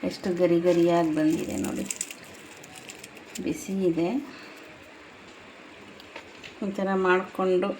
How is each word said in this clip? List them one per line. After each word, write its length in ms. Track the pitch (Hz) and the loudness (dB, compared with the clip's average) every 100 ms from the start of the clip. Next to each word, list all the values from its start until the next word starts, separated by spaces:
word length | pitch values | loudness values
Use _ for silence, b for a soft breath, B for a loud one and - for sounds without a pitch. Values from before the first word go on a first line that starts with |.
| 180 | -4
ಎಷ್ಟು 200 | - 196 175 | -4 -4 2
ಗರಿ 180 | 175 170 175 | 4 6 6
ಗರಿಯಾಗಿ 440 | 170 170 170 165 156 | 6 6 6 4 4
ಬಂದಿದೆ 360 | 156 165 - - 196 | 2 2 -2 -4 -4
ನೋಡಿ, 220 | - - - - - - - - - - - - - - - - - 190 | -4 -6 -8 -10 -12 -16 -18 -18 -18 -18 -18 -16 -18 -18 -18 -14 -6 -4
ಬಿಸಿ 280 | - - 196 185 | -4 -4 0 2
ಇದೆ. 200 | 165 170 247 294 B B B B - - - - - - - - - - - - - - - - - - - 208 | 2 0 0 -4 B B B B -20 -20 -20 -20 -20 -20 -20 -20 -20 -20 -20 -20 -20 -18 -18 -18 -18 -18 -6 -6
ಈ 40 | 196 | -2
ಥರ 120 | 196 190 185 | 0 2 4
ಮಾಡಿಕೊಂಡು 600 | 185 190 - 185 180 190 | 2 2 -2 2 4 2